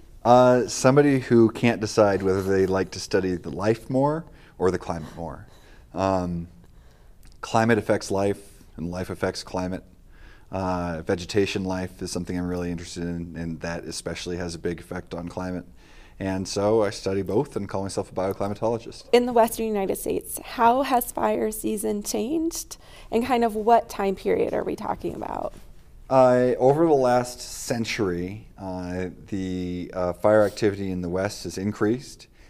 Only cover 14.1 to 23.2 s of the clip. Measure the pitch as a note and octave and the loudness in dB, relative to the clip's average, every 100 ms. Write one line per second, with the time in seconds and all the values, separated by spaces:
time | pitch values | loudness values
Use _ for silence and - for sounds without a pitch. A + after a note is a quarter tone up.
14.1 | E2+ F2 F2 F2+ E2 F2 E2+ - F#2 - | -8 -8 -6 -6 -6 -6 -6 -8 -12 -10
15.1 | E2+ E2+ F#2 F#2 F2+ - - - - - | -10 -8 -8 -6 -8 -10 -18 -20 -20 -20
16.1 | - F#2+ F#2+ F#2 G2+ G#2 A2+ G2+ - F#2+ | -8 -4 -4 -4 0 2 4 2 -2 -4
17.1 | G2 F#2 G#2 D3 A2 G2+ G2 G2 G#2 F#2+ | -2 0 -2 -2 -6 -6 -6 -6 -6 -6
18.1 | - F#2+ F#2+ G2+ G2+ A2+ A#2 - - - | -4 -4 -4 -6 -2 -2 -2 -6 -18 0
19.1 | A#3+ B3 A#3 A3+ - A3 G#3 G3 G#3 - | 2 4 4 2 0 -4 -2 -2 -4 -4
20.1 | F#3 - - - - A#3 B3+ C4 B3 A#3+ | -4 -6 -10 -10 2 4 4 2 0 -2
21.1 | - G#3+ A3 A3 G#3+ G#3+ G#3+ G#3+ G#3 G#3 | -2 -2 0 -2 -4 -4 -2 -2 -4 -4
22.1 | G#3+ A3 E4 E4 - - - - - - | -4 -2 -2 -2 -4 -10 -16 -18 -20 -4
23.1 | A3+ | -2